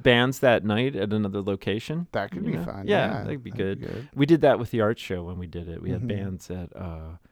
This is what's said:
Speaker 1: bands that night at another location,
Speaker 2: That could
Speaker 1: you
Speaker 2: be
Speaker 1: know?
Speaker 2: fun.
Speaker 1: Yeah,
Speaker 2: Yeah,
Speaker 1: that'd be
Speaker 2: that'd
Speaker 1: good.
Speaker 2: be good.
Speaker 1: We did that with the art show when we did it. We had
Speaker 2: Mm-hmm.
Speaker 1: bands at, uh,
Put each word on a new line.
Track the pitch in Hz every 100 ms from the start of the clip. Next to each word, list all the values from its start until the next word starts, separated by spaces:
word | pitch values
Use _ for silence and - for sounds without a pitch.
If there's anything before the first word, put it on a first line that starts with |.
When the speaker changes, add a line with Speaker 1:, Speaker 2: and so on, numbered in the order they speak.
Speaker 1:
bands | 135 120 127 131
that | 131 110 104
night | 107 131 139
at | 101
another | 107 101 101
location, | 98 98 - 104 - 160 175
Speaker 2:
That | 110 101
could | 185
Speaker 1:
you | -
Speaker 2:
be | 160
Speaker 1:
know? | 175
Speaker 2:
fun. | 98 98
Speaker 1:
Yeah, | 202 113 -
Speaker 2:
Yeah, |
Speaker 1:
that'd | 104 147
be | 120
Speaker 2:
that'd | - 95 98
Speaker 1:
good. |
Speaker 2:
be | -
good. | 107 135
Speaker 1:
We | - 143
did | 160
that | 143 110
with | 117
the | 117
art | 107 113
show | - 92
when | 87 90
we | 87
did | 85 85
it. | 82
We | 82
had | 117
Speaker 2:
Mm-hmm. | 120
Speaker 1:
bands | 101 98 92 -
at, | 90 87 -
uh, | 92 80 80 87 _